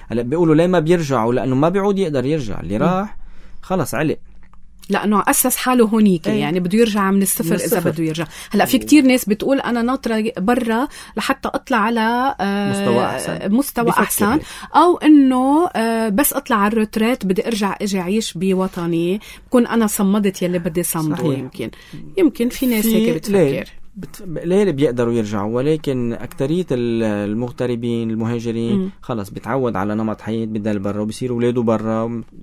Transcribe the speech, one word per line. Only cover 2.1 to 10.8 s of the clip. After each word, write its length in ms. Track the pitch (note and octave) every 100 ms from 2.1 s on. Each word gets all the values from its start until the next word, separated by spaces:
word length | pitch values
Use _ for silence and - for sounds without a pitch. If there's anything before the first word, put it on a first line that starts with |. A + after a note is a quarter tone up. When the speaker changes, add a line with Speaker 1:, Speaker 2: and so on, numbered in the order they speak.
| C#3 B2+
Speaker 1:
يرجع. 340 | D#3 A2+ F2
اللي 180 | D#2 G#2
Speaker 2:
مم. 60 |
Speaker 1:
راح، 340 | D#3 F#3 G3+ - - - - -
خلص، 340 | - F#3 C#3 -
علق. 220 | D3+ - - - - - - - -
Speaker 2:
لأنه 340 | G3+ G#3 G#3 -
أسس 280 | C4+ B3+ -
حاله 300 | B3+ B3+ A3
هونيك، 420 | A3 G#3+ F3 G3
Speaker 1:
إيه. 120 | G#3+
Speaker 2:
يعني، 200 | D3 F3+
بده 180 | F3+ G#3+
يرجع 340 | A3+ G#3 F#3+
من 100 | G3
الصفر 240 | G3 - E3
Speaker 1:
من 80 |
Speaker 2:
إذا 120 | F3 E3
Speaker 1:
الصفر. 240 | F#3 E3+
Speaker 2:
بده 140 | D#3+
يرجع. 220 | D#3+ D#3 D#3 - -
هلأ 140 | G#3 E3+
في 120 | B3+
Speaker 1:
و- 20 |
Speaker 2:
كتير 240 | - D4+
ناس 220 | C4 B3+ -
بتقول: 340 | G#3+ - C4+
"أنا 220 | - A#3+
ناطرة 420 | A#3 C4 A3+ A3 A3 -
برا 500 | F#3+ B3 A#3 A3+